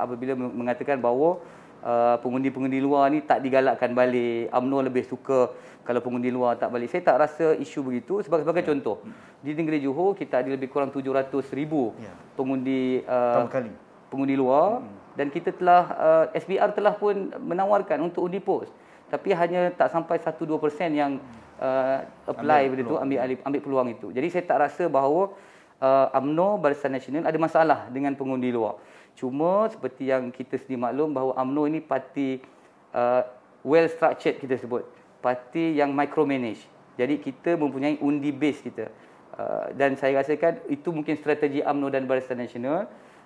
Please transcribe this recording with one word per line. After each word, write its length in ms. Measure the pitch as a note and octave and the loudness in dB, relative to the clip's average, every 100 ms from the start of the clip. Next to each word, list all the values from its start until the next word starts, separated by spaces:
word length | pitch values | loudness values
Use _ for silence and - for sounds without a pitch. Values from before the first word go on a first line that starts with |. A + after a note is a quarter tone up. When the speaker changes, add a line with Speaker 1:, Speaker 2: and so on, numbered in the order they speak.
Speaker 1:
apabila 320 | B2 B2 B2+ C3 | 0 -4 -4 -4
me-, 160 | B2 | -4
mengatakan 480 | A#2 A#2+ A#2+ C#3+ C#3 | -4 -4 -4 -2 0
bahawa, 400 | A#2+ B2 D#3+ F3+ - - - - | 2 4 2 2 -6 -20 -20 -10
uh, 400 | - A#2+ A#2+ A#2+ | -2 2 4 4
pengundi-pengundi 640 | B2+ B2 C3+ B2+ C3+ C3+ | 0 -2 -2 -2 -2 0
luar 240 | C#3 C#3+ C#3 | 2 4 4
ni 160 | D3+ | 2
tak 160 | D3 B2 | 2 2
digalakkan 560 | C3 C3 C3 A#2 B2 A#2+ | 4 2 4 2 0 2
balik, 560 | B2+ B2 A#2+ A#2 A#2 | 2 2 0 -2 -2
umno 320 | B2 B2+ C#3 | 0 0 0
lebih 240 | C3+ B2 A#2 | 0 -2 -2
suka 480 | B2 - C3 A#2+ - - - - | -6 0 2 2 -2 -18 -14 -4
kalau 160 | A#2+ | -2
pengundi 240 | B2 B2 B2 | -2 -2 -2
luar 320 | B2 B2 A#2 | 0 0 0
tak 160 | A#2 B2 | -2 -4
balik. 160 | A#2+ | -4
Saya 160 | F3+ F3 | 0 2
tak 160 | C3 | 4
rasa 320 | D3+ - D#3+ D#3+ | 2 2 2 2
isu 320 | C#3 - C3 | -2 -6 -4
begitu. 320 | B2 - G3 | -4 -4 -4
Sebab, 240 | E3+ E3 | 0 0
sebagai 240 | D3 E3+ D#3+ | 0 0 0
Speaker 2:
Ya. 80 | C#3+ | -2
Speaker 1:
contoh, 240 | A#2+ G2 A2 - - - | -2 -6 -8 -18 -20 -14
di 160 | C3+ D3+ | -8 -4
negeri 240 | D#3+ D#3 | -2 0
Johor 320 | C#3 C3+ F#3+ | -2 0 0
kita 320 | F#3+ C#3+ B2+ | -2 -2 -2
ada 60 | C3 | 0
lebih 160 | C3+ C3 | -4 -4
kurang 240 | D3 C3+ | -2 -2
tujuh 240 | C#3+ C3 C3+ | -2 -2 -2
ratus 400 | C3+ C#3+ C3 C3 | 0 -4 -4 -6
ribu 400 | D#3 D#3 A#2 G2 | -2 -2 -2 -4
Speaker 2:
Ya. 80 | G#2+ F2 - - | -14 -16 -12 -6
Speaker 1:
pengundi, 640 | C3+ C3+ C3 C3 B2+ B2+ - | -2 -2 0 0 0 -2 0
uh, 400 | B2+ B2 A#2+ A#2+ | 0 2 2 2
Speaker 2:
Pertama 40 | |
kali. 200 | C3 A2+ G2 - - - | -2 -6 -10 -20 -20 -12
Speaker 1:
pengundi 240 | C3 C#3 C3+ | -4 0 2
luar, 480 | B2+ C#3 F3+ B3+ | 4 4 4 2
Speaker 2:
Hmm. 80 | - - - - | -6 -16 -12 -6
Speaker 1:
dan 120 | C#3+ | -4
kita 240 | E3+ E3+ F3+ | -2 -4 0
telah, 280 | F3+ F3 E3 - | 6 6 6 2
uh, 300 | D#3+ D#3+ D#3+ D#3+ | 4 6 4 0
S 80 | |
B 160 | D#3 F#3 | -2 0
R 160 | G#3 G#3 | 2 2
telah 240 | G#3 G#3 | 0 2
pun 320 | G#3 G3+ F#3 - | 0 0 -4 -8
menawarkan 640 | - E3+ G3 G3+ G3 D3 | -4 -2 2 2 2 -2
untuk 240 | E3+ F3 F3 | -2 -2 -4
undi 160 | F#3+ | -2
pos. 240 | F#3+ D#3 A2+ - - - - | -2 -2 -4 -14 -20 -20 -8
Tapi 240 | - G3 | -6 0
hanya 400 | F3+ E3+ F3+ F3+ | 2 2 2 0
tak 200 | F3 - | 2 0
sampai 280 | E3+ E3 E3 | 0 -2 -2
satu 240 | E3 D#3+ | -2 -4
dua 160 | E3 D#3 | -4 0
persen 320 | D3+ D3 F3 | 0 -2 -2
yang, 280 | D3 C#3+ C3+ - - - - | 0 0 -2 -8 -18 -20 -6
uh, 400 | C3+ C3 C3 C3+ - - - | -2 0 2 0 -4 -12 -8
apply 400 | B2+ C#3+ D3+ C3+ | -4 2 4 4
Speaker 2:
Ambil 40 | |
Speaker 1:
benda 120 | C3 | 0
tu, 40 | A#2+ | -2
Speaker 2:
peluang. 120 | D3+ C3+ | -2 -2
Speaker 1:
ambil 120 | C3+ | -2
alih, 140 | B2+ B2+ - | -2 -4 -4
ambil 140 | C#3 | -4
peluang 240 | D3 C3+ B2 A2 | 0 0 0 -4
itu. 120 | G2+ | -8
Jadi 160 | A2 E3 | -4 -2
saya 160 | F3 | -2
tak 140 | F3 C3+ C#3+ | 0 2 2
rasa 160 | - F3 | 0 0
bahawa, 400 | C#3 C3+ D#3 G3 - - - - _ | 2 2 2 0 -4 -20 -20 -20 _
uh, 380 | C3+ C3+ C3+ C3+ | 4 4 4 2
umno, 400 | C3+ D#3 F#3+ G#3 | 0 2 2 2
Barisan 320 | D3+ C#3+ C#3 | 0 0 -2
Nasional 320 | C3 B2+ C#3+ | -4 -4 -4
ada 140 | E3 D#3+ | -2 0
masalah 400 | D#3+ D#3+ D#3+ C#3 G#2+ | 2 4 4 2 -2
dengan 240 | B2+ C#3+ C3+ | -4 -2 -2
pengundi 320 | C3 C3 B2 | -4 -2 0
luar. 280 | A#2+ G#2+ G2+ - - - - | 0 -2 -4 -14 -20 -20 -8
Cuma 480 | C3 C3+ E3 G3 G#3+ | -6 0 2 2 0
seperti 480 | G#3+ B2+ - C3 | -2 -8 -6 0
yang 160 | C3 B2 | 0 0
kita 320 | A#2+ B2+ C3 | -8 -8 -8
sedia 160 | - B2+ | -6 -4
maklum 320 | A#2+ C3 D#3 | -2 0 -2
bahawa 300 | C3+ C3 - | 0 -2 0
umno 240 | C3 C#3+ D3 | -2 0 0
ini 160 | D#3 | -2
parti, 560 | D#3 C3+ - - C3+ C3 - - - _ _ | -2 -4 -4 -4 -2 -4 -10 -20 -20 _ _
uh, 320 | - A#2+ B2+ B2 - - _ B2+ | -2 2 2 0 -6 -20 _ 2
well 240 | D#3+ E3 | 4 4
structured 480 | D#3+ D#3 C3 D#3+ - | 2 0 2 -2 -2
kita 220 | C3+ B2+ | -2 -4
sebut. 240 | A#2+ A#2 - - - - | -2 -6 -6 -14 -20 -6
Parti 560 | B2 B2 - E3+ E3 | -2 -2 -4 -4 0
yang 160 | D3+ C#3+ | 2 2
micromanage. 800 | C#3 C#3+ D#3+ C#3+ C3+ A#2+ G#2 - - - | 2 0 2 0 0 -4 -8 -14 -20 -16
Jadi 240 | - B2+ D3+ | -2 0 0
kita 400 | C#3+ B2+ - E3+ | -4 -6 -2 0
mempunyai 400 | D3 C3 C#3+ D3+ | 0 0 -2 0
undi 320 | C#3+ D3 C#3+ | 0 0 -2
base 320 | C3 D3 C3+ | 0 -2 -2
kita. 320 | A#2+ A2+ A2 - - - - - | -8 -10 -10 -12 -20 -20 -18 -8
Uh, 360 | - G#1+ - | -6 -4 -4
dan 240 | B2 C#3 C3+ | 0 0 2
saya 240 | C3+ C3+ | 2 2
rasakan 400 | C3+ D3 E3 E3 - | 2 2 0 0 -4
itu 240 | C#3+ - | -6 -4
mungkin 240 | D#3+ D3+ D3+ | -4 -4 -4
strategi 480 | D3 D3 D3 C#3 C#3+ | -2 0 0 0 -2
umno 240 | C#3+ C#3 | -2 -2
dan 160 | C3+ B2+ | -2 0
Barisan 320 | C3 B2+ B2 | 0 0 -6
Nasional 480 | A#2+ - B2 E3 G#3+ - - - | -8 -6 -4 -4 -4 -12 -20 -20